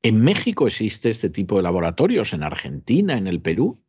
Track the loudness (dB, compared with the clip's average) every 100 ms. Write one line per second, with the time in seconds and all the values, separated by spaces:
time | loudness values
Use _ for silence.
0 | 4 4 4 2 -2 0 0 0 -6 -2
1 | -2 0 -4 -4 0 0 2 0 -2 2
2 | 2 2 -2 -4 -6 -8 -10 -12 0 2
3 | 2 0 -2 -2 -2 0 -2 -4